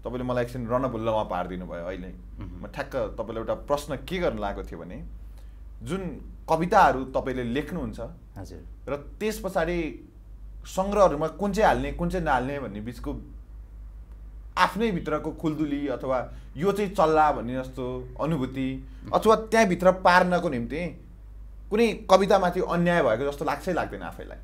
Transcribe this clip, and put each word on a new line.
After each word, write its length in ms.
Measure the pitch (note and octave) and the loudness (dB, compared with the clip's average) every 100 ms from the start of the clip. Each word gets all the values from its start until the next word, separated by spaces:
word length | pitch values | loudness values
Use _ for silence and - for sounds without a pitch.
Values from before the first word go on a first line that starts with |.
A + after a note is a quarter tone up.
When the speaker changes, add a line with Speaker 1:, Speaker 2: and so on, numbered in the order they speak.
Speaker 1:
तपाईँले 200 | A#2+ B2 | -6 -4
मलाई 200 | B2+ B2 | -2 0
एकछिन 240 | A#2+ B2+ A2+ | -2 -4 0
रणभुल्लमा 560 | B2 C3 A2+ A2+ A2 | 0 0 -2 0 0
पारिदिनु 420 | G#2 F#2 F2+ F2+ F2+ | 0 -2 -4 -6 -8
भयो 200 | E2+ E2+ | -8 -8
अहिले। 220 | F#2+ F#2 | -8 -10
Speaker 2:
मह्म। 560 | F2+ - - F#2+ F2+ | -12 -16 -12 -12 -12
Speaker 1:
म 40 | F2+ | -12
ठ्याक्क 280 | - C3+ C3+ | -8 -6 -4
तपाईँलाई 420 | G#2+ - G#2+ A2 | -4 -4 -6 -6
एउटा 160 | A2+ | -4
प्रश्न 420 | A2 - C#3+ - C3+ | -4 0 -2 -2 -8
के 240 | - F#3 | -6 -2
गर्न 200 | E3+ A2+ | -2 -2
लागेको 280 | G2+ G2+ F#2+ | -4 -4 -8
थिएँ 120 | E2+ | -10
भने, 260 | E2 A2 E3+ - - - - - - - | -10 -12 -12 -14 -16 -16 -18 -18 -18 -12
जुन 380 | A2+ F#3 F#3 A2+ - - - | -6 -4 -6 -8 -14 -14 0
कविताहरू 560 | D#3+ F3 G#3 D#3+ C3 C3 | 0 4 6 6 4 -2
तपाईँले 380 | C3+ B2+ B2+ | -2 -2 -4
लेख्नुहुन्छ 560 | B2 B2 D3 F3+ B2 G#2+ A2+ E3+ - G2+ | -2 -2 -2 -6 -6 -8 -10 -12 -16 -14
Speaker 2:
हजुर। 280 | F#2+ F2 - - - | -12 -14 -14 -14 -6
Speaker 1:
र 60 | C#3+ | -6
त्यस 440 | C#3 - G#3+ G#3+ | -6 -4 -4 -2
पछाडि 680 | F#3 F#3 E3 F3 D#3 - - - - - - - - | -2 0 0 0 -2 -6 -16 -20 -18 -16 -14 -14 -6
सङ्ग्रहहरूमा 600 | - G3 G#3 F#3 D3 D#3 | -2 0 6 6 6 -2
कुन 260 | D#3 G3+ | 0 0
चाहिँ 140 | G3 G3 | 6 6
हाल्ने, 240 | B2 C#3 | 6 0
कुन 180 | C#3 F3 | -2 -2
चाहिँ 160 | F#3 D#3+ | 0 2
नहाल्ने 340 | C3 B2+ C#3+ | 2 2 -4
भन्ने 220 | A#2+ G2+ | -6 -6
बिचको 340 | A2 A#2+ C3+ A#2+ - - - - - - - - - - - - - - | -8 -8 -8 -8 -10 -16 -16 -16 -16 -14 -14 -14 -16 -16 -14 -14 -8 2
आफ्नै 340 | F3+ G3 A#3 | 4 4 0
भित्रको 400 | F3 C#3+ D3+ D3+ | 0 0 -2 -2
खुल्दुली 560 | - E3 D3+ D#3 C#3+ C#3+ | -2 -2 0 -2 -2 -2
अथवा 440 | - C3+ B2+ - - - B2+ | -2 0 0 -2 -10 -14 -2
यो 140 | F3+ | 0
चाहिँ 200 | G3 G#3 | 2 -2
चल्ला 400 | - D#3+ D#3 D3+ | 4 4 6 6
भन्ने 240 | C3+ A2+ C3 | 4 -2 -4
जस्तो 520 | C3 B2+ B2+ B2+ B2+ - | -6 -6 -4 -6 -8 -4
अनुभूति 680 | C#3+ D#3+ B2+ C3+ C3 C3+ - - | 0 0 -2 -2 -4 -4 -10 -14
Speaker 2:
मह्म। 80 | - | -2
Speaker 1:
अथवा 240 | - G#3+ G#3+ | 2 6 4
त्यहाँभित्र 560 | A3 A3 G#3+ F3 F3+ | 6 4 6 6 6
पार्नको 580 | F#3 F#3 F3+ F3+ F3+ F3 | 6 6 8 6 2 2
निम्ति 560 | B2+ A#2 C#3+ F3 - - - - - - - - | -2 -4 -4 -6 -8 -16 -18 -18 -16 -16 -16 -2
कुनै 240 | G#3 A#3 | 4 4
कवितामाथि 680 | F#3 - F#3+ G3 G3+ F3+ F3+ | 2 6 6 8 6 4 0
अन्याय 420 | - F3 F3 F3 | 0 2 4 6
भएको 280 | C3+ A2 C#3 | 4 4 0
जस्तो 140 | C#3 D3 | -2 -2
लाग्छै 280 | C#3+ - | -2 0
लाग्दैन 280 | D#3+ G#2+ G2 | -2 -2 -6
आफैलाई? 360 | F2 F#2 G1+ - | -10 -10 -14 -14